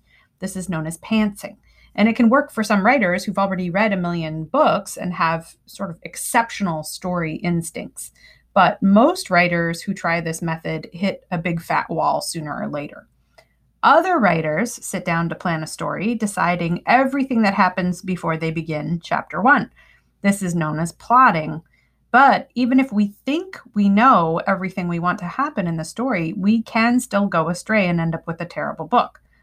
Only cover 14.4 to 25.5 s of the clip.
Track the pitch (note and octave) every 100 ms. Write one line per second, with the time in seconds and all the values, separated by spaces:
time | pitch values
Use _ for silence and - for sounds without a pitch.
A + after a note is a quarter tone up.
14.4 | D#3 D#3 A#3 - - F#3+ F3+ E3+ E3+ D#3+
15.4 | F3+ D#3+ D#3 - D#3+ D3 G3+ A3+ G#3 F#3
16.4 | E3+ F3 E3+ F3 - B3 C4 C#4 C4+ A3+
17.4 | G#3 G3 F#3 F#3 F3+ F3 F#3+ F3 E3+ D#3+
18.4 | D#3+ D#3+ D#3+ D3+ D3+ E3+ - D3+ - E3+
19.4 | A3+ C4 - _ _ _ _ _ G3+ G3+
20.4 | F#3 E3+ D#3 D3+ E3 - - A#3+ B3+ E3+
21.4 | D#3 D#3 - _ _ _ _ A#3+ C#4 F#3+
22.4 | - A3+ B3 C4 C4 G#3 G#3 - - D#4
23.4 | F#4+ - - G#3 G3+ G3+ B3+ G#3+ E3 E3
24.4 | - F#3 F#3 F#3+ F3 E3+ F3 E3+ F3 -
25.4 | D4+